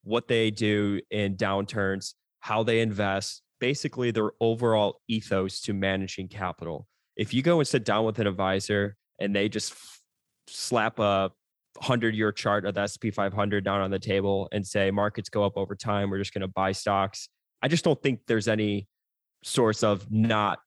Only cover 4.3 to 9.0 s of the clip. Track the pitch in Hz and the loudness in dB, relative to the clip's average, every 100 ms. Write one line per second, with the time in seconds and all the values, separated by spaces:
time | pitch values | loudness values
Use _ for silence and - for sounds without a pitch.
4.3 | - 113 113 120 110 104 - - 110 - | 0 0 2 2 4 2 -2 -4 -4 0
5.3 | 98 95 - - 101 98 95 95 - 92 | -2 -2 -4 -6 -2 0 -2 -4 -8 -10
6.3 | 107 92 - 82 78 - _ _ - 107 | -8 -8 -8 -8 -10 -12 _ _ -6 -2
7.3 | 123 151 170 139 131 113 104 110 107 104 | 0 2 2 2 0 2 0 0 0 -2
8.3 | 95 95 95 - 104 101 101 | 0 0 0 0 0 0 -6